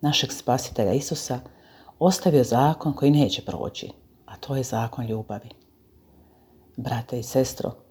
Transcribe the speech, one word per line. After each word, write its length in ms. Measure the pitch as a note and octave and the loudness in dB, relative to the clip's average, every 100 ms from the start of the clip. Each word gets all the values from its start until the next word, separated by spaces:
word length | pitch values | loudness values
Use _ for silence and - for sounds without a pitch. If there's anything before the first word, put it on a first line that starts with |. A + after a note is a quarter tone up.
našeg 320 | D3 D3 - | 0 0 -2
Spasitelja 600 | - - B2+ - - G#2 | -4 0 0 -2 -2 0
Isusa, 480 | A#2+ C#3 D#3 - B2 - - _ - - _ | 0 -2 -6 -6 -8 -10 -20 _ -20 -20 _
ostavio 460 | E3+ F3+ - D3 | 2 4 4 6
zakon 480 | B2 A#2+ C#3+ D#3 D#3 | 6 4 4 2 -2
koji 180 | C#3 C#3+ | 2 4
neće 320 | D3 C#3 - | 6 4 0
proći, 480 | - - - - - - _ _ - | -8 -8 -8 -8 -14 -16 _ _ -20
a 100 | - | -18
to 200 | - C3+ | -6 -4
je 60 | |
zakon 440 | B2+ A#2 A#2 - A#2 | -2 -2 -4 -4 -6
ljubavi. 440 | A2 A2 G#2 A#2 - _ _ _ _ _ _ _ _ _ _ _ - | -6 -6 -12 -14 -20 _ _ _ _ _ _ _ _ _ _ _ -10
Brate 420 | B2+ A#2+ A#2 B2 | -6 -4 -4 -8
i 40 | |
sestro 500 | A#2 C3 C3 - - - _ | -2 0 0 -2 -8 -8 _